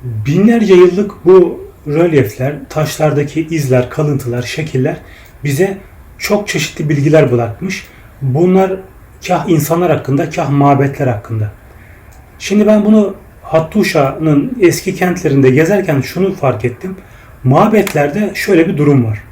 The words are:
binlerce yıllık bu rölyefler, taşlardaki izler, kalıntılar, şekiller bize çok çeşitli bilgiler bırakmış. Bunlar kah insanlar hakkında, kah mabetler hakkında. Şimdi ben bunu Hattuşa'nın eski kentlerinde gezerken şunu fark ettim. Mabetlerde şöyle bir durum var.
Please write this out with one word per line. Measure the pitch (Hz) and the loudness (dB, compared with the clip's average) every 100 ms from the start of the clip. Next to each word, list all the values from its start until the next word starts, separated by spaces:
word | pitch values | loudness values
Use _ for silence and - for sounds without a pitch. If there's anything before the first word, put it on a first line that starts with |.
binlerce | 127 110 107 170 214 233 196 | -8 -6 -2 2 4 2 4
yıllık | 180 180 180 208 - 170 | 6 6 4 -4 -2 4
bu | 185 170 - - - 151 | 6 6 -2 -14 -14 -6
rölyefler, | 147 175 151 110 - 127 147 139 | 0 2 2 0 -2 -6 -6 -8
taşlardaki | 156 151 - 151 139 143 160 160 | -4 -4 -2 -2 0 -2 -4 -4
izler, | 165 131 127 123 | -4 0 0 0
kalıntılar, | - 147 135 120 123 | -4 -2 -2 -4 -6
şekiller | 123 - 147 131 135 - - - - - | -6 -8 -6 -2 -2 -4 -14 -20 -20 -10
bize | 143 135 196 196 - - - - | -6 -2 -2 -4 -14 -20 -20 -14
çok | - 208 202 | -4 -4 -2
çeşitli | - - - 151 | -6 -6 -6 -4
bilgiler | 143 147 156 131 | 0 2 2 2
bırakmış. | 120 117 - 185 - - - - - | 0 -2 -6 -8 -8 -14 -20 -20 -8
Bunlar | 135 131 180 185 190 190 - - - - - | -4 0 2 2 2 -4 -12 -20 -20 -18 -4
kah | 180 - | -4 0
insanlar | 160 - 165 175 | 0 0 -2 0
hakkında, | 139 - 139 160 | -2 -2 -4 -2
kah | 180 143 | -4 -2
mabetler | 143 143 135 139 - 131 | 2 2 2 0 -2 -4
hakkında. | 107 - 110 107 - - - - - - - - - | -4 -6 -6 -6 -8 -20 -20 -20 -20 -20 -20 -20 -16
Şimdi | - 202 214 | -2 2 4
ben | 214 202 | 4 4
bunu | 214 196 - - - - | 4 2 -4 -20 -20 -2
Hattuşa'nın | 160 160 214 185 160 135 135 156 143 127 - | -2 0 -2 0 0 0 0 0 2 0 0
eski | 175 160 - - | 0 0 -6 -4
kentlerinde | 180 170 156 139 131 | -2 -2 0 2 4
gezerken | 127 165 202 196 139 | 4 2 0 0 -2
şunu | 127 - 190 - | -4 -2 -4 -2
fark | 135 107 120 | -4 -2 -6
ettim. | 113 185 185 - - - - | -6 -12 -12 -18 -20 -20 -6
Mabetlerde | 127 143 214 214 190 151 143 160 208 - | 0 2 4 2 0 0 -2 -2 -4 -4
şöyle | - 175 165 | 0 2 2
bir | 147 | 0
durum | 147 139 113 | 2 2 2
var. | 107 - | -4 -10